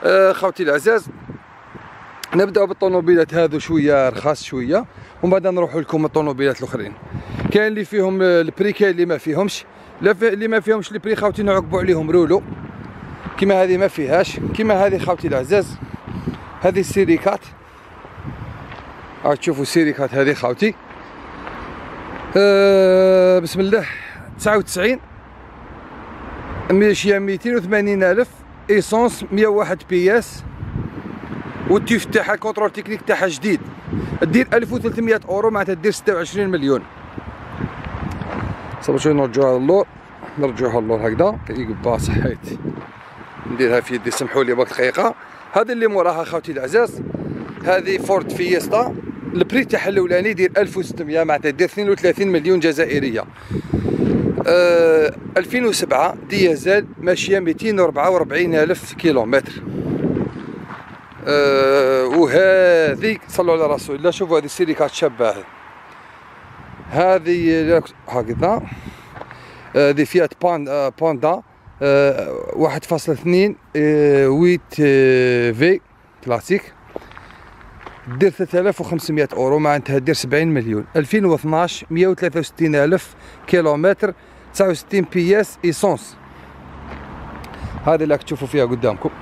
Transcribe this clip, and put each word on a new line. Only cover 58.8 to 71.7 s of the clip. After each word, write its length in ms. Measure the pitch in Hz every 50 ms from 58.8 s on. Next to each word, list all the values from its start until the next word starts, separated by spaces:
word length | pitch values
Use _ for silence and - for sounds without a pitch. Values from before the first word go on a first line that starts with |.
| - - -
كيلومتر. 580 | - - 170 151 127 113 110 123 135 131 - - - - - - - - - - - - - - - - - - - - - 50 - - - - - - - - - - - - - - -
آه، 800 | 143 147 143 139 139 135 135 135 139 143 139 131 135 131 131
وهذه 1120 | 127 127 165 170 139 120 156 190 190 190 190 185 180 175 165 160 151 135 139 - 220 220 - - -
صلوا 260 | - - 185 175 165
على 200 | 160 160 147 147
رسول 220 | 135 - - 143
الله، 160 | 139 147 180
شوفوا 280 | 165 - 196 170 165 156
هذه 60 | 147
السيريكات 460 | 147 - - 180 156 151 - 151 143
شابة 380 | - - 170 151 123 113 123 113
هذه. 140 | 101 101 92 - - - - - - - - - - - - - - - - - - - - - - - - - - - - -
هذه 920 | - 139 170 185 185 185 156 165 175 175 170 165 165 160 160 156 170 160 151 - - - - -
هكذا. 540 | - 123 117 107 117 - - 175 214 233 - 98 - - - - - - - - - - - - - - - - - - - - -
آه، 140 | 139 143 143
هذه 140 | 143 143 147
فيات 300 | - - 175 170 147 - _ -
بان-، 240 | 180 175 160 143 139
آه، 220 | 139 147 139 135 120 -
باندا، 400 | 160 165 156 127 120 151 175 214 226 _ _ _ _ -